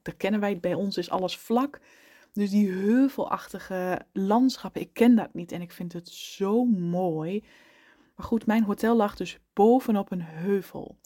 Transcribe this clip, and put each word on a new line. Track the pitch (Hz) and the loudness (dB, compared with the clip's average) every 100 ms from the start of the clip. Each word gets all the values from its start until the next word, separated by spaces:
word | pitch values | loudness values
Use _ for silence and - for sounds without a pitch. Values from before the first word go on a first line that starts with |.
daar | - - | -14 -6
kennen | 196 214 | -2 0
wij | 202 | -2
het, | 185 | -2
bij | 180 | -4
ons | 175 196 185 | -2 -4 -4
is | 175 | -4
alles | 185 180 - | -4 -4 -6
vlak. | - 226 285 - _ _ _ _ _ | -2 -2 -2 -8 _ _ _ _ _
Dus | - 202 | -4 0
die | 202 202 | 2 2
heuvelachtige | 185 202 247 269 - - - - 190 - 190 185 175 - | 0 2 4 2 0 -6 -6 -8 -14 -8 -6 -4 -4 -6
landschappen, | 196 190 220 262 - 277 - | -4 2 4 2 0 -10 -10
ik | - | -6
ken | - 233 | 4 6
dat | 233 175 | 6 4
niet | - 175 | -8 -10
en | 175 | -10
ik | 175 | -10
vind | - 175 | -12 -10
het | 175 175 | -12 -14
zo | - - - 196 220 | -18 -14 -4 0 2
mooi. | 247 196 170 175 185 156 160 208 - - _ _ _ _ _ - | 2 2 0 0 -2 -2 -4 -6 -8 -20 _ _ _ _ _ -12
Maar | - | -4
goed, | 226 226 | -2 2
mijn | 214 | 2
hotel | 208 196 220 233 | 2 0 2 2
lag | 202 - | 2 -2
dus | 180 - _ | -10 -12 _
bovenop | - 214 254 247 208 196 | 4 6 6 4 -2 -2
een | 185 | -8
heuvel. | 160 160 180 202 180 170 - - | -10 -6 -2 -2 -2 -14 -14 -18